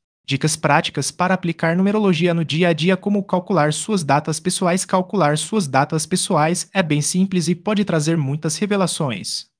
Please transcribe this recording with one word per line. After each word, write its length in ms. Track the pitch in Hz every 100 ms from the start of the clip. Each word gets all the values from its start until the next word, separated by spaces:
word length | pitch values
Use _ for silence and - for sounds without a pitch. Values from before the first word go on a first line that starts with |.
| _ _
Dicas 300 | - 139 156
práticas 560 | 156 156 147 170 - 135
para 240 | - 185
aplicar 420 | 185 175 165 165 175
numerologia 560 | 190 214 202 160 175
no 120 | 170
dia 240 | 156 165 175
a 40 |
dia. 240 | 160 170 185
Como 280 | 202 202
calcular 480 | 190 185 180 185 151
suas 320 | 151 - 202
datas 340 | 143 143 151 156
pessoais. 460 | 185 - 180 185
Calcular 520 | - 190 185 208 147 151
suas 300 | - 220 151
datas 400 | 131 147 160 -
pessoais 640 | 185 - 170 156 180 -
é 80 | 196
bem 220 | 165 147
simples 460 | 147 180 190 185 160
e 80 | 175
pode 280 | - 208
trazer 320 | 202 170 151 165
muitas 400 | 135 151 160 156
revelações. 880 | 208 202 180 - 147 101 - - -